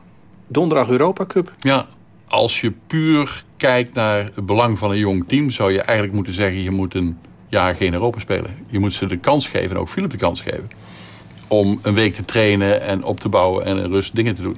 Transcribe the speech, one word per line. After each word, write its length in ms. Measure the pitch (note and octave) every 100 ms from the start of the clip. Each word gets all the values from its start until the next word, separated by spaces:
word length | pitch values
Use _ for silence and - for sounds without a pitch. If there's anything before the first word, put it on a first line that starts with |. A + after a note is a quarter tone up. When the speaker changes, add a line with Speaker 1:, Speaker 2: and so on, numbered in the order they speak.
| - - - - -
Speaker 1:
Donderdag 400 | C3 E3+ D3+ A#2
Europa 380 | B2 D#3+ F#3+ F#3+
Cup. 260 | F#3+ F3 -
Speaker 2:
Ja, 280 | C3+ C3+ - - - - -
als 320 | A2+ A#2 -
je 120 | - G#2+ -
puur 560 | D#3+ D#3 D3+ C#3 - - -
kijkt 380 | C3+ B2 B2
naar 300 | - A2 G#2 G#2
het 120 | - F#2+
belang 320 | G#2 A#2+ G#2
van 120 | G#2+
een 80 | G2+
jong 300 | G#2 F#2+ F2
team... 220 | C3+ D3
zou 220 | A#2 G2+
je 100 | G2
eigenlijk 340 | - A2+ G2+ G2+
moeten 160 | F#2+
zeggen, 300 | F2+ G2 F#2
je 80 | F#2
moet 240 | F#2+ F#2
een 240 | F#2+ F2 E2 - - -
jaar 260 | G#2 F#2
geen 180 | E2+ F#2+
Europa 260 | F2 A#2 A2
spelen. 320 | - F#2 E2+ - -
Je 120 | G2
moet 140 | G2+
ze 140 | - G2
de 120 | F2+
kans 280 | - D3+ -
geven, 240 | F#2+ F2+
en 80 | F2+
ook 100 | F2+
Philip 220 | - F#3+
de 60 | A2
kans 240 | F2 F2
geven... 300 | - - - - - - - - - - -
om 300 | G#2+ G2 G2+
een 120 | G#2+
week 200 | G2+ A2
te 100 | -
trainen 580 | G2 A#2 G#2+ G2+ G2 G#2
en 220 | F2+ G2
op 160 | - -
te 80 | -
bouwen 360 | G2+ F#2 F#2
en 120 | F#2 F#2+
in 160 | F#2
rust 220 | G2 F#2+
dingen 200 | A2 A2+
te 80 | F#2+
doen. 140 | F2+